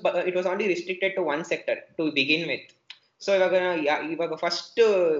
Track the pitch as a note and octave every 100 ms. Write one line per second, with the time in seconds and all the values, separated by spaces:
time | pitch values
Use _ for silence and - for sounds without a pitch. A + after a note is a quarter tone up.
0 | F3+ E3+ F3 F3+ F3+ F#3+ A3 F3 E3+ F#3
1 | F#3+ F#3+ E3 D3 F3 D#3 - A2 - -
2 | D#3+ C#3+ C3+ D#3 D#3+ B2+ - _ _ -
3 | _ _ - G3 F#3 F#3 F3+ F3 C#3+ D3+
4 | D3+ D#3+ E3+ D#3 F3 - - - A3+ G3
5 | F3 D3+